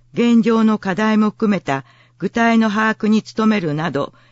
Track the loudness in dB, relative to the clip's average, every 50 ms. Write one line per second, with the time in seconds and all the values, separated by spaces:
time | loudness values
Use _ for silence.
0 | _ _ -4 0 2 4 4 4 4 2 2 2 2 2 0 0 -2 -6 -4 -2
1 | 0 0 2 2 0 0 -2 -2 -2 -2 -2 -2 -2 -4 -6 -6 -6 _ _ _
2 | _ _ _ _ -8 -6 -2 0 0 2 2 2 2 0 0 0 0 -2 -2 -2
3 | 0 0 0 0 -2 -4 -4 -2 0 0 0 0 -2 -4 -4 -4 -6 -4 -4 -6
4 | -6 -6 _ _ _ _